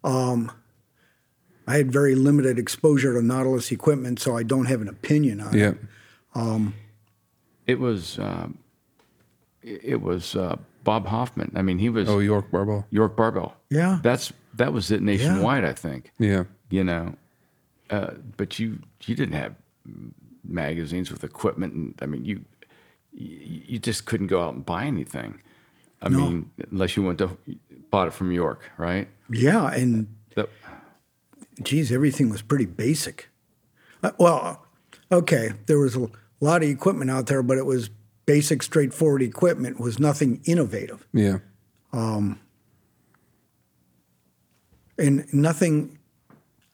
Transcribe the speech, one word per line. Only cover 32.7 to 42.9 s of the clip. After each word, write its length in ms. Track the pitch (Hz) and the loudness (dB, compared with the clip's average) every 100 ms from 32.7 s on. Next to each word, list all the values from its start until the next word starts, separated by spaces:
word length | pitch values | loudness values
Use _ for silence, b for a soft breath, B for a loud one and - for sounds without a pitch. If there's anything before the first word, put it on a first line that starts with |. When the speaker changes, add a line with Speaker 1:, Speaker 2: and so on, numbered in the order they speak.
| 85 113 156 - - - _ _ _ _ b b b | -2 -2 0 -4 -10 -20 _ _ _ _ b b b
Speaker 1:
Uh, 80 | - - | -6 4
well, 440 | 175 147 87 - _ b b b _ | 4 4 -2 -10 _ b b b _
okay, 440 | 180 170 139 110 104 - | 2 4 0 0 -4 2
there 120 | 147 | 4
was 160 | 139 120 | 4 0
a 120 | 113 b b _ | -6 b b _
lot 220 | 147 170 | 2 2
of 60 | 151 | 2
equipment 420 | 139 190 190 131 | 2 0 0 -2
out 160 | 131 120 | -2 0
there, 140 | 135 | 0
but 140 | 123 131 | 2 0
it 80 | |
was 240 | 135 127 107 - _ _ - | 0 -2 -2 -14 _ _ 2
basic, 360 | 147 147 139 | 2 4 -2
straightforward 600 | - 160 139 - 160 139 | 0 0 0 2 2 2
equipment. 560 | 123 - 175 151 127 - | 0 2 2 2 -4 -4
It 40 | |
was 160 | 120 104 | -6 2
nothing 440 | 147 147 139 117 | 0 4 0 0
innovative. 600 | - 170 117 104 - - _ | 0 2 2 -2 -8 -14 _
Speaker 2:
Yeah. 240 | - 104 95 - _ _ _ _ | 2 2 2 -6 _ _ _ _
Speaker 1:
Um, 440 | 117 113 107 101 - _ _ _ _ _ | -4 -2 -2 -4 -4 _ _ _ _ _